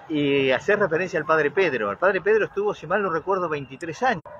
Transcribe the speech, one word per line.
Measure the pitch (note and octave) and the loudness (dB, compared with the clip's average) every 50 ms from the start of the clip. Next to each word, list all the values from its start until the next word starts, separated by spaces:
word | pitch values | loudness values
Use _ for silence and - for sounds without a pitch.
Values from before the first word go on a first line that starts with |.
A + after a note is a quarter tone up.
| - - | -10 -4
Y | D#3+ D3 D3 C#3 C#3 C#3 C3+ C3 | -2 0 2 2 2 4 4 2
hacer | B2+ A#2+ - G3+ G#3 G3+ | 2 2 2 2 2 2
referencia | G#3 E3 D#3+ D#3+ F#3 F3 F3 D#3+ | 2 0 0 0 -2 -2 -4 -2
al | D3 | 0
Padre | D#3+ D#3+ D#3 D3 C#3+ | 2 2 2 2 2
Pedro. | C#3+ F#3 F#3+ D#3+ C3 A2+ G#2+ G2+ | 2 2 2 2 0 0 -2 -2
El | G2+ - | -2 0
Padre | E3+ F#3+ G3 F#3 | 2 2 2 2
Pedro | E3 G3+ A3 G#3+ F#3+ | 2 2 2 2 2
estuvo, | - - G3 G#3 G#3 F#3 | -2 -2 -4 -4 -4 -4
si | - - | -6 -4
mal | D#3 F#3 G#3+ | -4 -2 -2
no | G3+ F#3 | -2 -2
recuerdo, | D#3+ D#3+ C#3+ F3+ G3 F#3+ F3+ D#3+ | -2 -2 -2 -2 -2 -2 -2 -2
veintitrés | D3+ C#3+ C#3 B2 C3+ - F3 E3 D3+ - | -4 -6 -6 -10 -14 -12 -10 -10 -6 -2
años | B3 C4 A3 D#3+ - - - - | 0 0 0 -2 -6 -12 -18 -10